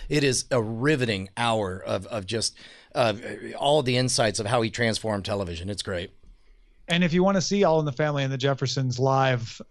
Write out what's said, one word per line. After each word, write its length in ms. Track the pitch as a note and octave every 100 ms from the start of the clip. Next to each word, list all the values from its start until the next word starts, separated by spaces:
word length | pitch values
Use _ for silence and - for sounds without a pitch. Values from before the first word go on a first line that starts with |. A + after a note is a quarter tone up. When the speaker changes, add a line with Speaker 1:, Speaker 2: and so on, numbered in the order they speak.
| -
Speaker 1:
It 140 | D3
is 220 | C#3 B2 -
a 100 | B2+
riveting 680 | G#2+ A2+ C#3+ D3 A#2 G2 F#2+ -
hour 440 | A#2+ A2+ F#2+ F#2
of, 220 | - G#2+ G2
of 220 | A#2 F#2
just, 280 | A2 - - - - -
uh, 220 | D3 A2+ G#2 - - - -
all 240 | C#3+ D3+
the 160 | B2+ B2
insights 420 | B2+ - A2 G2+
of 60 | G#2
how 160 | B2
he 80 | A2+
transformed 560 | A#2+ A#2 G#2 A2 G2+ G2
television. 460 | G2+ F2 E2+ F#2+
It's 100 | F#2+
great. 300 | - F2 F#2 - - - - - _ _ -
Speaker 2:
And 160 | E3+
if 100 | F3+
you 100 | F3
wanna 180 | F#3+ G3
see 220 | - G3+
All 160 | F3+ D#3+
in 80 | D3+
the 40 |
Family 320 | C3 D3+ C#3+
and 80 | C3+
the 60 | C3+
Jeffersons 600 | C#3 C3+ B2+ C#3 C3 B2
live, 600 | C3+ C3+ C3 B2 A#2+ - -